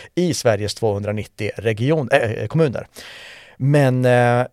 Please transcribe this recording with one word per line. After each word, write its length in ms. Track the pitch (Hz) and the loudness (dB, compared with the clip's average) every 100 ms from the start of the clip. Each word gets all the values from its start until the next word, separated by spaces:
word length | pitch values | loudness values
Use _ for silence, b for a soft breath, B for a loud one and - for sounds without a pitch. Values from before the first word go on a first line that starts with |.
| B - | B -2
i 180 | 175 | -2
Sveriges 420 | 135 120 104 104 - | 0 0 0 -2 -2
tvåhundranittio 760 | 113 101 104 107 98 - 107 - | -2 -2 -4 -6 -8 -8 -8 -4
region-, 540 | 110 104 127 160 120 | -4 -2 0 0 2
eh, 360 | - 113 - 110 | 2 2 -4 -2
kommuner. 400 | 156 156 107 - B B B B B B B | 0 0 -2 -10 B B B B B B B
Men, 480 | 135 147 135 127 127 | 0 2 2 2 4
eh, 400 | 123 120 120 127 | 4 4 2 -2